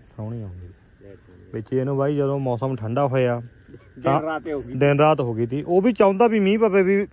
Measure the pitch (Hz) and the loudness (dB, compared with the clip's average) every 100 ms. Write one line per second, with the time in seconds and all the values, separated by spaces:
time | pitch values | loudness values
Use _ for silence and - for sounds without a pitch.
0 | - - 110 117 101 90 87 - _ _ | -20 -14 -10 -10 -12 -14 -18 -20 _ _
1 | 101 95 - 90 - 113 104 131 131 139 | -20 -20 -20 -20 -12 -12 -4 -2 -2 -2
2 | 143 147 139 139 131 117 135 127 107 123 | -2 0 -2 -2 -2 -4 -4 -6 -4 -2
3 | 139 131 123 120 117 - - - - 135 | 0 2 0 -2 -8 -20 -20 -20 -20 -6
4 | 127 143 156 156 165 143 120 131 143 143 | -2 0 -2 -6 -6 -8 -8 0 2 4
5 | 156 151 120 110 117 139 156 180 233 208 | 4 4 0 -2 -4 -4 0 2 2 4
6 | 196 190 240 220 196 214 220 196 185 196 | 2 4 2 4 2 2 4 4 2 2
7 | 196 | -2